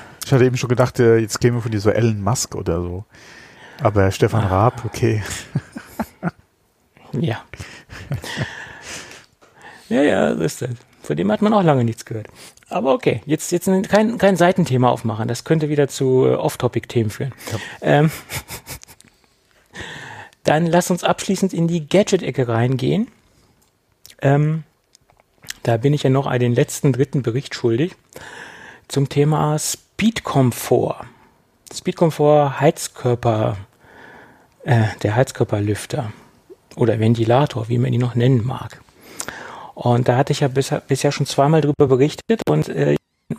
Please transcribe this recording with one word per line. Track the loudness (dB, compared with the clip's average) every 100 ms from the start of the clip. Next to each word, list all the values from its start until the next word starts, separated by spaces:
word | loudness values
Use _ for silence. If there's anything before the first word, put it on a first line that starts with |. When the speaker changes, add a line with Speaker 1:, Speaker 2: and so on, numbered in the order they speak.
| -12 -12
Speaker 1:
Ich | 0
hatte | 4
eben | 4 2
schon | 0
gedacht, | 0 0 2
äh, | 4 4
jetzt | 2 0
käme | 0 0
von | -2
dir | -2
so | 0
Elon | 2 0 0
Musk | -2 -2 -4
oder | -6 -4 -2
so. | -4 -8 -12 -20 -20 -20 -20 -20 -20 -2
Aber | 0 4 2
Stefan | 2 0 2
Speaker 2:
Ah. | 2
Speaker 1:
Raab, | 2 2 0
okay. | -6 -2 0 0 -4 -10 -8 -8 -8 -16 -14 -10 -10 _ -8 -8 _ _ _ _ _ _ -10
Speaker 2:
Ja. | -4 -2 -4 -8 -18 -18 -20 -20 -18 -12 -10 -10 -8 -8 -10 -18 -18 -16 -16 -16 -20 -20 _ _ _ -20 -18 -4
Ja, | 0
ja, | 2 2 0
das | 0
ist | -4 -6
das. | -10 -10 _ _
Von | -8 -2
dem | -2
hat | 0
man | 2
auch | 4
lange | 4 4
nichts | 2 -4
gehört. | -10 -12 -14 -20 -20 -20 -8
Aber | -4 0
okay, | 0 0 -2 -2
jetzt, | -4 -2
jetzt | -2 0
ein, | 0
kein, | 2 2 2 2
kein | 2 4
Seitenthema | 4 4 2 2 2
aufmachen. | 2 -2 -4 -4
Das | -4
könnte | 0 0 0
wieder | 0 0
zu, | 0 2 4
äh, | 4
Off-Topic-Themen | 2 -2 -2 -2 -2 -4 -2 -2
führen. | -4 -8 -10 -10
Speaker 1:
Ja. | -10 -10 -6
Speaker 2:
Ähm, | 2 4 2 0 -12 -14 -12 -16 -16 -18 -20 -20 _ _
<laughs> | _ _ _ _ _ -18 -16 -16 -16 -18 -20 _
dann | 0 0 2
lass | 0 0
uns | -2
abschließend | -2 -2 -2 -2 -2
in | 0 -2
die | -2 0
Gadget-Ecke | 2 2 0 0 -2 0
reingehen. | 0 0 0 0 0 -2 _ _ _ _ _ _ _ _ _ -20 -2
Ähm, | 2 2 2 -2 -8 _ _ _ _ _ _ _ -18 -6
da | -2 0
bin | 2
ich | 2
ja | 2
noch | 2 0 0
den | 2
letzten | 2 0 0 0
dritten | 2 0 -2
Bericht | -2 -4 -6
schuldig | -4 0 0 -2 -6 _ -20 -20 -18 -20 -20 -20 -20 -6
zum | -2 0
Thema | 2 2 2 0 -2
Speedkomfort. | -4 -8 _ -2 -2 0 -2 2 2 0 0 0 0 -6 -14 _ _ _ _ _ -18
Speedkomfort, | -10 -6 0 0 2 4 4 4 2
Heizkörper, | 2 2 -4 -4 -2 0 0 0 0 -4 -10 _ _ -20 -20 -20 -20 _ _ _
äh, | 0 2 2 -2
der | -2 0
Heizkörperlüfter | 0 -2 -2 -2 -2 -4 -6 -8 -8 -12 -20 _ -20 -20 _ -2
oder | 0 2
Ventilator, | 2 2 2 2 2 -2 -4
wie | -2
man | 0
ihn | 0
noch | -2
nennen | 2 2 2 0
mag. | -6 -12 -18 _ _ -20 -16 -14 -14 -14 -18 -16
Und | -4 0 2 4
da | 2
hatte | 2
ich | 0
ja | 0
bisher, | 0 -2 -4
bisher | -2 -2 0
schon | -2 -2
zweimal | 2 4 4
drüber | 4 2 4
berichtet | 4 2 0 -2 -2 0
und, | 0 0
äh, | -2 0 0 _ _ -12